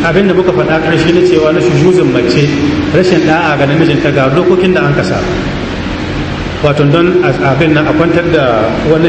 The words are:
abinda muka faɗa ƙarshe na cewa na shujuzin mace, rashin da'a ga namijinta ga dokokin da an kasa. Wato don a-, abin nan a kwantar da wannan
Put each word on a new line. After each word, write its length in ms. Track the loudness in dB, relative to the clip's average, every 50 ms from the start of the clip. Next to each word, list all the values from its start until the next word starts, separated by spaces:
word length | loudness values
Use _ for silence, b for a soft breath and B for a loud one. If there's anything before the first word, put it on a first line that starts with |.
| -2
abinda 300 | 0 0 0 2 2 2
muka 160 | 0 0 0
faɗa 240 | 0 0 0 0 -2 -2 -2
ƙarshe 280 | -2 0 0 0 2 2
na 60 | 2 2
cewa 300 | 2 2 2 2 2 2
na 60 | 0 0
shujuzin 480 | 2 2 2 2 4 4 2 2 2
mace, 320 | 0 0 0 0 0 0 0 0 0 -2 -2 -2 -2 -2 -2 0
rashin 320 | 0 0 2 2 2 2 2
da'a 320 | 2 0 0 0 -2 0
ga 80 | 0 0
namijinta 480 | 0 2 2 2 2 0 0 0 0
ga 160 | 0 0 0 0 0
dokokin 380 | 0 0 2 2 2 2 0 0
da 60 | 0 0
an 60 | 0 0
kasa. 220 | -2 -2 -2 -4 -4 -4 -4 -4 -4 -6 -6 -6 -6 -8 -8 -8 -8 -6 -6 -6 -6 -6 -6 -6 -6 -6 -6 -6 -6 -8 -8 -4 -2
Wato 220 | -2 0 0 2 2 2
don 320 | 2 2 2 2 2 2 0
a-, 160 | 0 0 0 0 0 0
abin 160 | 0 2 2
nan 160 | 2 0 0
a 60 | 0 0
kwantar 320 | 0 0 0 0 0 0 0 0
da 320 | 0 0 0 0 0 0 -2 -2 -2 0 0
wannan 160 | 0 2 2